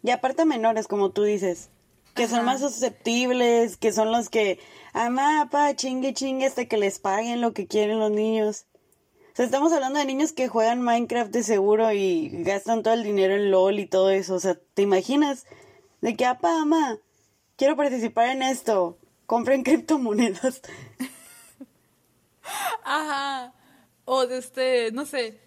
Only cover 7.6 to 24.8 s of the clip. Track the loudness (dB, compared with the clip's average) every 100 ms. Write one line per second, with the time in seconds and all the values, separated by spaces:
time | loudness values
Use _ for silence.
7.6 | -2 0 0 0 0 0 0 0 -2 -4
8.6 | _ _ _ _ _ _ _ -2 0 0
9.6 | 2 0 0 -2 -2 0 -2 -2 -2 2
10.6 | 0 0 0 0 0 -2 -2 -4 0 2
11.6 | 4 4 2 2 0 0 -4 -4 -2 -2
12.6 | -2 0 2 0 0 2 2 2 2 4
13.6 | 4 0 0 2 4 2 0 -4 -2 -4
14.6 | _ 0 2 2 2 0 0 -2 -12 -20
15.6 | -20 -20 _ _ -4 0 -2 0 0 0
16.6 | 2 2 2 -4 _ _ _ _ _ 0
17.6 | 0 2 -2 -2 -2 0 0 0 -2 -2
18.6 | 0 0 0 -6 _ _ -2 -2 2 2
19.6 | 4 0 2 0 0 2 0 0 -4 -4
20.6 | -18 -20 -20 -16 -16 -16 -20 -20 -20 _
21.6 | -20 _ _ _ _ _ _ _ -12 -6
22.6 | -6 -6 -4 -4 -2 -4 -4 -8 -10 _
23.6 | _ _ _ _ -2 0 0 -4 -8 -4
24.6 | 0 0